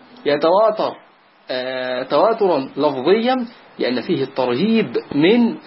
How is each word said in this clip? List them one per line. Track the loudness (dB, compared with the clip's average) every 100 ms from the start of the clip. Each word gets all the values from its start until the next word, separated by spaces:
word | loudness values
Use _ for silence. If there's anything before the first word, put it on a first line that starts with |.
| -20 -8 -2
يتواتر، | 0 2 2 2 0 -4 -6 -18 _ _ _ -8
آه، | -8 -6 -6 -6 -6
تواترا | -2 2 2 2 0 0 -2 -2
لفظيا | -2 0 2 2 2 -2 -4 -12 -14 -6
لأن | -4 -2
فيه | -2 -4
الترهيب | -4 -2 -2 0 2 2 0 -4 -4
من | 0 4 4 2 -2